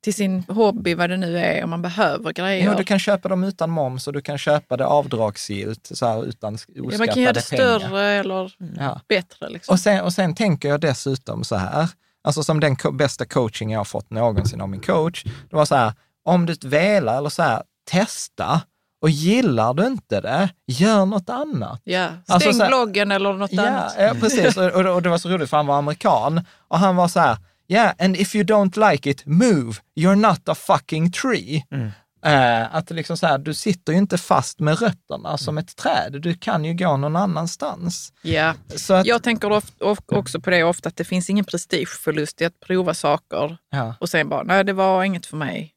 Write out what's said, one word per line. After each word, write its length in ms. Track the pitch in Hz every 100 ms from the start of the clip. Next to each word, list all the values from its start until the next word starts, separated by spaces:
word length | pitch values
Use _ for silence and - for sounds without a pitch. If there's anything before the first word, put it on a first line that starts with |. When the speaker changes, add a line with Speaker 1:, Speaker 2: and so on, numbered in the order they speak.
Speaker 1:
till 100 | -
sin 300 | 202 196 185 180
hobby, 460 | 202 220 226 180
vad 160 | 170 175
det 60 | 185
nu 220 | 180 170
är, 260 | 175 -
om 60 | 175
man 120 | 170
behöver 500 | 175 175 190 - 226
grejer. 320 | 175 185 190 185
Speaker 2:
Ja, 80 |
du 100 | 202
kan 140 | 190 196
köpa 300 | 202 196 190
dem 160 | 185
utan 260 | 190 190 165
moms 360 | 165 135 127 139
och 60 |
du 80 | 143
kan 160 | 139 143
köpa 380 | - 147 - 127
det 100 | 131
avdragsgillt, 1040 | 147 143 120 110 101 - 101 101 110 -
så 120 | - 120
här, 180 | 110
utan 320 | 113 - 107 110
sk-, 340 | - 139 127
Speaker 1:
Ja, 60 | 208
man 100 | 226
kan 140 | 226
göra 100 | 254
det 80 | 233
Speaker 2:
oskattade 280 | - - 254
pengar. 100 | 226 190
Speaker 1:
större 160 | 196
eller 480 | 202 202 196 190 185 _
Speaker 3:
Mm. 140 | 180 -
Speaker 2:
Ja. 220 | 139 - _
Speaker 1:
bättre, 400 | 202 180 _ -
liksom. 240 | 170 -
Speaker 2:
Och 80 | 185
sen, 200 | 208 196
och 80 | 180
sen 220 | 180 185
tänker 340 | - 214 143 143
jag 120 | 147
dessutom 640 | 160 127 - 131 - 110
så 120 | 120 104
här, 320 | 92 143 165 - _ _
alltså 180 | - 147
som 160 | 143 156
den 160 | 151 131
co-, 140 | 151
bästa 320 | 135 139 -
coaching 460 | 120 - 117 - 110
jag 80 | 110
har 40 |
fått 260 | 98 - -
någonsin 500 | 113 120 98 101 -
av 80 | 98
min 120 | 95
coach, 440 | - 165 160 175
det 320 | - - - 160
var 80 |
så 100 | 151
här, 180 | 143 113 107 _ _
om 220 | - 175 165
du 80 | 165 135
velar 500 | 147 190 208 123 127
eller 100 | 147
så 120 | -
här, 200 | 160 113 - _ -
testa, 720 | 175 220 - - - 95 156 - _ _ _
och 80 | 156
gillar 640 | 147 160 233 240 117 110
du 120 | 135 233
inte 340 | 262 _ 101
det, 280 | 95 135 190 - -
gör 400 | 127 196 220 190
något 240 | 202 180
annat. 500 | 247 311 202 - -
Speaker 1:
Ja, 240 | - 180 175 170 -
Speaker 2:
Alltså, 120 | 180
Speaker 1:
stäng 120 | 202
Speaker 2:
så 80 | 240
här, 60 | 214
Speaker 1:
bloggen 400 | 262 233 196 202
eller 200 | 196 196
något 200 | 190 196
Speaker 2:
ja, 140 | 190 208
Speaker 1:
annat. 260 | 269 - -
Speaker 2:
ja, 160 | 208 117
precis. 360 | 220 254 254 190
Och, 100 | 180
och, 140 | 180 190
och 80 | 180
det 60 | 175
var 100 | 170
så 100 | 170
roligt, 220 | 180 143
för 60 | 151
han 100 | 143
var 120 | 143
amerikan. 600 | 143 151 220 143 131 165 175 _ _
Och 100 | 165
han 180 | 190 180
var 120 | 175
så 120 | 175
här, 160 | 160 110 _ _ _
Yeah, 200 | 190 214 -
and 180 | 185 180
if 180 | 190
you 100 | 214
don't 460 | 190 214 196 190 214
like 180 | 147 143
it, 160 | 139 -
move. 460 | 160 247 175 117 107 _ -
You're 160 | 170 196 214
not 200 | 175 -
a 60 |
fucking 580 | 156 - 165 - 156 170
tree. 520 | 175 269 196 95 151 -
Speaker 3:
Mm. 200 | 139 110 101 _ _ 156
Speaker 2:
Eh, 480 | 143 127 117 113 160
att 140 | 160
liksom 260 | 165 156 165
så 100 | 170
här, 120 | 135
du 160 | 147
sitter 380 | 151 - 180 -
ju 60 | 165
inte 200 | 196 180
fast 420 | - 156 131 -
med 180 | 147 160
rötterna 580 | 226 - _ - - 151
som 160 | 143
Speaker 3:
Mm. 100 | 151
Speaker 2:
ett 120 | 170 -
träd. 440 | 269 320 80 139
Du 120 | 165
kan 300 | 170 - 165
ju 100 | 156
gå 220 | 170 180 139
någon 200 | 143 160
annanstans. 960 | 202 156 170 - 285 170 175 175 - _
Speaker 1:
Ja. 320 | 160 160 156 156 - -
Speaker 2:
Så 180 | -
att 120 | 185 202
Speaker 1:
Jag 160 | 233
tänker 300 | 240 226 208
of-, 200 | 208 - _
of-, 360 | 190 208 - 208
också 220 | - -
på 100 | -
det 120 | 180
ofta, 260 | 165 175 -
att 80 | -
det 80 |
finns 260 | 170 185 175
ingen 140 | 202
prestigeförlust 960 | 196 175 - 175 - - - 156 151 -
i 40 |
att 160 | 165 _
prova 340 | - 185 175
saker 640 | - 147 151 _ 78 147 165 _
Speaker 2:
Ja. 240 | 139 113 113
Speaker 1:
och 80 | -
sen 200 | 170 147
bara, 140 | 143
"Nej, 220 | 127 190
det 80 | 196
var 320 | 190 190 190
inget 220 | 190 180 -
för 100 | 151
mig." 360 | 147 - 160